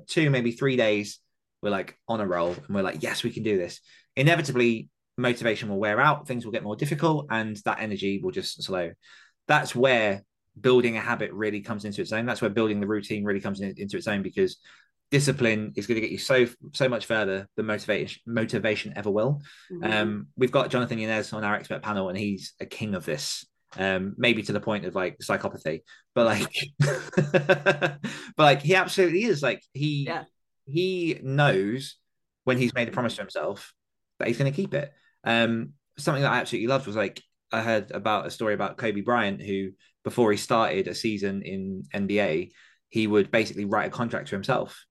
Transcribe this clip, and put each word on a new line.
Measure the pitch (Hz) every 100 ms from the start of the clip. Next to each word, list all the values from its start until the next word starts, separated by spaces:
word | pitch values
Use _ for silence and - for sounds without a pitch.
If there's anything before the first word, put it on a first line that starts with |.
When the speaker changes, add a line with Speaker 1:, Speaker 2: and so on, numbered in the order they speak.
| -
Speaker 1:
two, | - 151
maybe | 135 120
three | 117 139 123
days, | 110 104 104 - _ _ _ _
we're, | 104
like, | 98 90 - -
on | 113
a | 101
roll, | 87 87
and | 87 -
we're | 98
like, | 95 -
"Yes, | 82 -
we | 120
can | 117
do | 110 98
this." | 85 - _ - _ -
Inevitably, | 143 170 143 123 120 113 - _ _ -
motivation | 123 120 117 104 107
will | 98
wear | 107 107
out, | 147 143 -
things | 123
will | 110
get | 110
more | 101 110
difficult, | 147 156 165 151 147
and | 113 110 104
that | - 104
energy | 107 101 98 98
will | 92
just | 95 92 -
slow. | - 95 85 - _ - - _ -
That's | 151 -
where | 120 131 123 107 98 - _ _ -
building | 127 127 120 113
a |
habit | 104 101 104
really | 98 107 104
comes | 101 104
into | 107 101
its | 87
own. | 110 117
That's | 110
where | 113
building | 101 110 104
the | 101
routine | 107 101 107
really | 104 98
comes | 107 98
in, | 98 -
into | 101 92
its | 113
own, | 101
because | 92 101 95 - _ - _ _ _
discipline | 143 139 127 117 107 107 104
is | 101
gonna | 113
get | 107
you | 98
so, | - 131 120 - -
so | - 131
much | 117 -
further | 110 101 95 101 -
than | 110
motivation, | 107 - 101 - - -
motivation | 117 113 110 110 104 104 -
ever | 104
will. | 101 123 147 - - -
Speaker 2:
Mm-hmm. | 180 107
Speaker 1:
Um, | 107 104 104 - -
we've | 127
got | 143 -
Jonathan | 127 120 117
Yanez | 110 110 104
on | 110
our | 104
expert | 104 - 110
panel, | 107 104 95
and | 95
he's | 104 95 - -
a | 123
king | - 110
of | 95
this. | 85 73 - - - _ _ -
Um, | 95 95 95 110
maybe | 123 110
to | 101
the | 104
point | 113 104
of, | 90
like, | 92 90 -
psychopathy, | - 98 - 82 78 80 - - _
but, | - 117
like, | 104 95 - - -
<laughs> | 143 - - - 147
but, | 180 147 185 196 - 175 - - - - -
like, | 147 139
he | 143
absolutely | 190 180 - 180 170
is. | 233 151
Like, | 131 107 -
he, | 131 151 143 139
Speaker 2:
Yeah. | 165 - _ _ _ -
Speaker 1:
he | 151 185 185 170 -
knows | 135 139 143 95 101 127 139 - _ _ _ _
when | - 127
he's | 120
made | 120 113
a |
promise | - 117 110
to |
himself | 98 - 80 104 - _ _ _ _ _
that | -
he's | 117
gonna | 139
keep | 143 196
it. | 78 - - _ _
Um, | 113 117 113 113 117 - _ -
something | - 139
that | 135
I | 120
absolutely | - 110 113
loved | 135 131
was, | 107
like, | 98 - - _ _
I | 113
heard | 113 110 98
about | - 107 104 87
a |
story | - 110
about | 101 98 -
Kobe | 117 101
Bryant, | 101 120 104 98
who, | 101 98 95 - _ _
before | 120 - 113
he | 104
started | - 117 101 87 92
a |
season | 87 117 104 98 98
in | 85 98 95 95 -
N | 101 98
B | 101
A, | 101 80 90 - _ _ _
he | 113 110
would | 104 98
basically | 113 107 82
write | 101 104 82
a |
contract | - 117 110 -
to |
himself. | 98 98 123 - - -